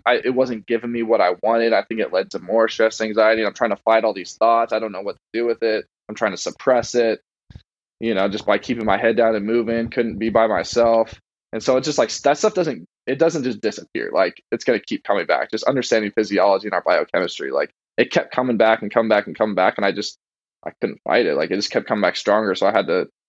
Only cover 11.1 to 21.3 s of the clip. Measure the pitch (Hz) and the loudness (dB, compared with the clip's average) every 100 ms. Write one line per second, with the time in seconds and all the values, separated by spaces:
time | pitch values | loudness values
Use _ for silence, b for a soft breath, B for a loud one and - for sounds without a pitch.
11.1 | - _ _ _ 110 - 131 139 143 117 | -6 _ _ _ -6 0 0 0 0 -2
12.1 | - 139 147 214 180 156 98 87 _ - | 0 0 2 2 0 -2 -4 -12 _ -6
13.1 | 143 160 160 127 104 107 - - - - | 0 2 2 -4 -4 -4 -6 -8 -8 -2
14.1 | 85 92 - _ 117 - 110 - - - | 0 0 -2 _ -4 0 0 -2 -6 -2
15.1 | 101 82 73 - 107 - 135 120 113 104 | 0 0 0 0 -4 -2 -2 0 0 0
16.1 | 113 101 98 98 95 104 92 - 85 - | -2 0 2 4 2 0 -2 2 2 2
17.1 | 90 87 - 69 67 76 _ _ - - | -2 -2 -4 -4 -2 -4 _ _ -2 0
18.1 | 170 - - 127 110 110 113 104 120 113 | 0 0 0 0 2 4 2 0 0 2
19.1 | 104 - - 110 92 95 - 101 90 - | 2 0 -2 -2 2 0 2 -2 -2 -6
20.1 | - _ _ _ _ - - 104 - - | -10 _ _ _ _ -16 -6 -6 -4 0
21.1 | 107 95 | 2 2